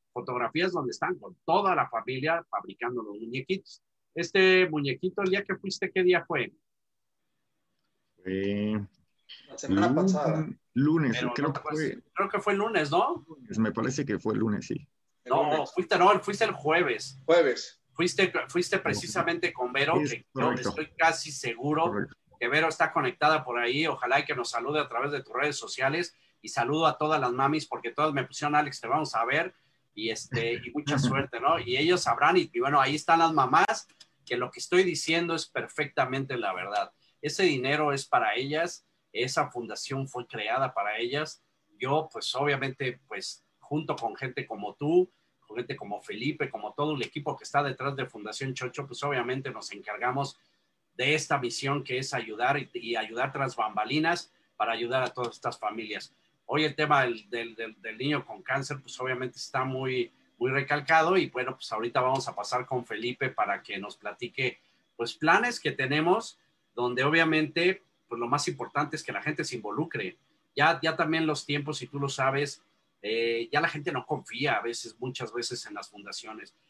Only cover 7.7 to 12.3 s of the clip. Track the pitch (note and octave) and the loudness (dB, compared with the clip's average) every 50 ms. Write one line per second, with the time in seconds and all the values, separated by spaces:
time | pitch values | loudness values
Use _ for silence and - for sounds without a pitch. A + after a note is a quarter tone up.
7.7 | _ _ _ _ _ _ _ _ _ _ F2+ F#2+ F#2+ F#2+ G2 G2+ G2+ G#2 G#2 G#2+ | _ _ _ _ _ _ _ _ _ _ -6 -4 -2 0 0 0 0 0 0 -2
8.7 | G#2+ G#2+ G2+ - _ _ _ _ _ _ _ - - - - - - - - - | -2 -4 -4 -8 _ _ _ _ _ _ _ -20 -20 -20 -20 -18 -14 -8 -2 2
9.7 | - D3+ - - C#3 E3 F#3 F#3+ F#3 D3+ D3 - D#3+ D#3+ D#3 - - - _ _ | 4 4 4 4 4 4 4 4 2 2 2 0 0 0 -2 -4 -8 -12 _ _
10.7 | - B2 C#3 D3+ D#3+ E3 D3+ B2+ A2+ B2 B2 B2 - - C#3+ D3 C#3+ - - D3+ | 0 2 4 4 4 4 4 2 0 0 -2 -2 -2 0 0 -2 -2 -4 -6 -6
11.7 | D3+ D#3 D#3 - - - - _ - F3+ G3+ - | -4 -4 -4 -4 -4 -8 -12 _ -4 -4 -2 -2